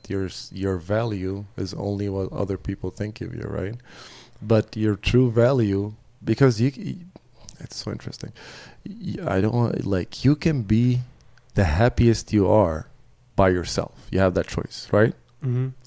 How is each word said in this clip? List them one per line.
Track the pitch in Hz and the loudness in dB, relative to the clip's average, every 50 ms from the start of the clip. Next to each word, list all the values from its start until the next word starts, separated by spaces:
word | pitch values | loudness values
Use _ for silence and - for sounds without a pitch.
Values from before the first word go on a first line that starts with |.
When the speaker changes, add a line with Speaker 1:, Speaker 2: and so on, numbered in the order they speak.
| - - | -10 -6
Speaker 1:
your | 98 98 95 | -4 -4 -4
s-, | 92 - - - - - | -6 -8 -10 -14 -14 -10
your | 95 95 98 95 90 | -6 -4 -2 -2 -2
value | 82 87 101 110 120 117 107 98 92 92 98 98 104 98 - - | -4 -2 -2 -2 -2 -2 -4 -4 -6 -6 -6 -8 -10 -12 -10 -8
is | 98 92 - | -8 -8 -6
only | - 101 101 101 98 101 101 | -6 -6 -4 -4 -4 -4 -4
what | 95 98 95 92 - | -4 -4 -4 -4 -4
other | 101 98 95 98 | -4 -4 -4 -4
people | 92 - - 98 - - 92 | -6 -6 -6 -8 -6 -8 -8
think | - - 104 107 107 - | -8 -8 -8 -8 -8 -10
of | 92 87 82 | -10 -10 -10
you, | - - | -8 -8
right? | - - - 90 98 113 123 - - - - - - - - - - - - - | -8 -6 -6 -6 -6 -8 -10 -14 -18 -20 -20 -20 -20 -20 -20 -20 -20 -20 -10 -2
But | 104 113 110 104 - - | 2 2 2 2 0 -4
your | 107 107 107 104 | -2 0 0 0
true | 95 - - - 123 131 123 | -2 0 2 4 4 4 4
value, | 110 117 117 123 139 127 113 101 98 98 101 107 107 - _ _ _ _ - | 4 4 4 4 4 2 2 2 0 0 -2 -4 -6 -12 _ _ _ _ -4
because | - 110 - 139 131 117 104 117 | -2 2 4 6 4 6 4 0
you, | 139 143 | 0 -2
y-, | - - - - - - - - - _ _ _ - - - - - | -4 -8 -10 -10 -10 -12 -18 -20 -20 _ _ _ -20 -20 -20 -18 -18
it's | - - - | -18 -16 -14
so | - - - | -12 -10 -10
interesting. | 101 - - - - - - - - - - - - - - - - - - 196 | -10 -10 -10 -12 -14 -12 -14 -16 -16 -18 -20 -20 -20 -20 -20 -20 -20 -18 -16 -16
Y-, | 190 240 - - - - - | -14 -12 -10 -10 -8 -6 -4
I | - 95 95 98 | -2 0 0 0
don't | 110 117 | 2 2
want, | 120 120 - - - - | 0 0 0 0 -2 -2
like, | - 98 92 87 - - - - | -2 -2 -2 -4 -6 -6 -2 2
you | 131 151 | 2 2
can | - - 165 156 135 107 | 2 2 0 0 0 0
be | 98 107 113 120 123 123 123 123 - - - - - - - - - - | 2 2 4 4 4 2 0 -2 -6 -12 -20 -20 -20 -20 -20 -20 -6 0
the | - 101 | 0 2
happiest | 80 73 85 113 127 123 - 120 117 113 - - - 107 | 2 4 4 4 4 4 4 4 4 4 4 0 0 2
you | 107 98 92 | 4 4 6
are | 101 110 101 85 80 78 - - - - - - - _ _ _ _ | 6 6 4 4 2 -2 -6 -10 -16 -20 -20 -20 -20 _ _ _ _
by | - 98 92 | 4 4 4
yourself. | 92 90 85 - - - 82 - - - - - | 4 2 0 -2 -4 -4 -4 -6 -8 -16 -10 -4
You | - 92 | 0 2
have | 95 92 90 | 2 2 2
that | 87 82 - | 0 -2 -2
choice, | - - - - - - - - - | -4 -6 -6 -8 -10 -16 -6 0 2
right? | 104 107 - - - _ _ _ _ - | 4 4 4 2 -2 _ _ _ _ -6
Speaker 2:
Mm-hmm. | 131 120 123 127 131 131 - - | -4 -2 -2 -2 -4 -8 -12 -18